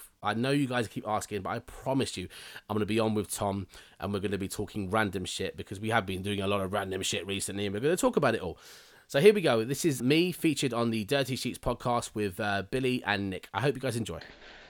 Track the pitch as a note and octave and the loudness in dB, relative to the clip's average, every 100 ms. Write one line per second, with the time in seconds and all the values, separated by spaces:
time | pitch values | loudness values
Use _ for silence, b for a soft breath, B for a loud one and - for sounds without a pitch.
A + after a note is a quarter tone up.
0 | - _ G2+ G#2+ C3 D3 C3 B2 G#2+ B2+ | -20 _ -2 0 2 2 2 0 -2 -4
1 | G#2+ G#2+ - G#2 F#2 A2+ - - C3 C3+ | -2 -2 -2 -6 -4 -6 -8 -10 -2 0
2 | A2+ - F2+ B B B B G#2+ G2+ A2 | 0 -4 -10 B B B B -2 2 2
3 | A2 G#2+ G2 - G2+ G2 F#2 b b b | 2 2 -2 -2 -2 -2 -6 b b b
4 | F#2+ G2+ G2 F#2+ F#2+ - G2+ A2 F#2+ A2 | -4 -2 -2 -2 -4 -6 -6 -6 -2 0
5 | G#2 F#2 F2 - F#2+ - - G2 A2 A#2 | 0 -2 -6 -4 -6 -6 -10 -8 -2 0
6 | G2 F2+ F#2+ G2+ G2 G#2 F#2+ G#2 F#2+ F#2+ | 0 -2 -4 -2 0 0 0 -2 -2 -2
7 | F#2+ G#2 F2+ G2 - G2 G2+ G2+ C#3+ F3+ | -2 -2 -2 -4 -4 -2 -2 0 0 2
8 | B3+ G#3+ C#3+ A2 F2 - b b b b | 2 4 2 2 -2 -8 b b b b
9 | b C#3 G3 G#3+ D#3+ A#2 A2+ C#3 E3+ B2+ | b 6 8 8 6 4 2 0 0 2
10 | B2 D#3 F3+ - E3 D3 C#3 A#2 A#2 A2+ | 4 4 4 2 0 2 0 2 2 0
11 | G2+ C#3 C3 B2 B2 F#2 C3+ A#2+ B2+ A#2+ | 0 0 0 -2 -4 -4 -4 -2 0 -2
12 | - A2 G#2 F#2+ G#2 G2+ F#2+ C3 C3 B2+ | -2 -2 -2 0 0 0 0 0 0 0
13 | - G2+ G2 F#2 - G2 C#3 B2+ C3 A#2 | 0 0 0 -4 -6 -2 0 0 -2 -2
14 | G#2 D#2+ - - b b b | -4 -8 -12 -20 b b b